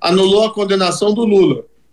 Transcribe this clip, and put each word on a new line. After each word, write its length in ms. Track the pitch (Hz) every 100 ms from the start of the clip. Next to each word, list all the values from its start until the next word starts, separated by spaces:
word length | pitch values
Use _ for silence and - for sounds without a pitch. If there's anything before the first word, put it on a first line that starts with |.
anulou 440 | 170 185 190 202 220
a 80 |
condenação 600 | 214 196 196 180 - 208
do 120 | 214 226
Lula. 380 | 196 165 127 - _ _